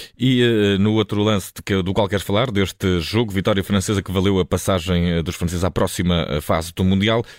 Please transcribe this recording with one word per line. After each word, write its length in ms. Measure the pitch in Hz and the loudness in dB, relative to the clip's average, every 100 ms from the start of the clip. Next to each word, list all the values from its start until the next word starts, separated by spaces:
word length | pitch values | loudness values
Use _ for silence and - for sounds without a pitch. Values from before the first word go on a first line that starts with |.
| - - | -18 -2
E, 220 | 127 123 | 2 4
eh, 360 | 120 110 101 98 | 4 4 4 4
no 180 | 104 110 | 2 2
outro 280 | 101 104 | 0 0
lance 300 | 107 104 - - | 0 0 -4 -12
de 80 | |
que, 180 | - 98 | -2 -2
do 120 | 90 | 0
qual 160 | 98 98 | 0 0
queres 160 | 101 - | -2 -2
falar, 260 | 101 127 | -2 0
deste 480 | 101 95 - 95 90 | 0 -2 0 0 0
jogo, 320 | 76 107 117 | 0 -2 0
vitória 320 | 95 101 98 | -2 0 0
francesa 400 | 90 101 92 98 | 0 -2 0 -2
que 80 | - | -2
valeu 260 | 95 95 95 | 0 2 2
a 40 | 85 | 0
passagem, 640 | 90 - 92 82 87 87 | -2 0 -2 0 0 0
eh, 140 | 85 | 0
dos 140 | 82 - | -4 -4
franceses 260 | 87 87 | -4 -2
à 80 | 87 | -2
próxima, 540 | - 95 - 90 87 - | -2 -2 -2 0 0 -2
eh, 140 | 76 | -4
fase 320 | - 85 82 | -2 -2 -2
do 100 | - | -2
Mundial, 400 | 92 95 104 113 - | 0 2 2 0 -4